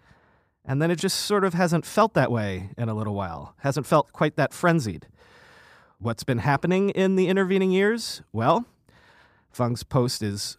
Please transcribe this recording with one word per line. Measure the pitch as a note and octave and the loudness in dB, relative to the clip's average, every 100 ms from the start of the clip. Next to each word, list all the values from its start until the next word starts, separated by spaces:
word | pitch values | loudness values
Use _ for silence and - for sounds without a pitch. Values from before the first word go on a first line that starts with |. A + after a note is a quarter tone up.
| _ _ _ _ _ _ | _ _ _ _ _ _
And | - C#3 | -6 -2
then | E3 | 0
it | E3+ | 0
just | F#3 - | -2 -4
sort | - G#3 | 0 0
of | F#3+ | 2
hasn't | E3+ F3+ F3 | 2 2 0
felt | - - A3 | 0 0 2
that | E3 B2 | 2 2
way | A#2+ G#2 F#2 G2 - | 0 -2 -4 -8 -6
in | A#2 | -4
a | |
little | G#2+ G#2+ | -4 -4
while, | G2+ F#2 D#2+ C#2+ - | -4 -6 -8 -14 -6
hasn't | C#3 C#3+ C3 | -4 -2 2
felt | D#3 - | 2 2
quite | - D#3 - | 0 -2 0
that | C#3 | -2
frenzied. | - F3+ E3 A2 E2+ - _ _ - - - - - _ - | 0 0 2 0 -8 -14 _ _ -20 -20 -20 -20 -20 _ -8
What's | A2+ A2+ | -6 -6
been | - A#2+ | -2 0
happening | D3 C#3 E3 F#3 G3+ | 2 2 2 0 0
in | - F#3+ F#3+ | 2 2 2
the | F#3 | 2
intervening | F#3+ F#3 F#3+ F#3+ | 2 2 2 2
years? | F#3 G3+ A#3 - - - | 2 2 0 -6 -12 -10
Well, | G#2+ A#2+ G3+ A#3+ _ _ _ _ _ _ _ _ | -2 2 2 0 _ _ _ _ _ _ _ _
Fung's | - A#2+ A#2 | -4 -2 -2
post | - C3+ D#3+ - | -2 0 0 -2
is | G#2 G2+ - | -6 -6 -8